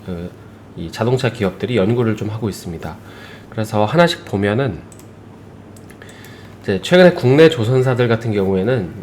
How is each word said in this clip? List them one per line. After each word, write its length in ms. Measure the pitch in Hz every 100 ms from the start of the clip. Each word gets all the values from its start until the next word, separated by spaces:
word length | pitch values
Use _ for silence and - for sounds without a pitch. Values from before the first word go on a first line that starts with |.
| -
그, 260 | 87 90 - - - - -
이 120 | 82
자동차 440 | - 113 127 120
기업들이 420 | - 95 - 104 117
연구를 400 | 95 120 113 104
좀 140 | 98
하고 180 | 110 110
있습니다. 480 | - 90 80 82 - - - - - -
그래서 340 | 113 107 104
하나씩 400 | 107 160 175 -
보면은 560 | - 98 101 113 135 78 - - - - - - - - - - - - - - - - - -
이제 200 | - 95
최근에 300 | - 180 180
국내 380 | - 123 143 160
조선사들 580 | 120 110 131 127 123 120
같은 240 | 110 117
경우에는 640 | 104 95 95 107 127 82 92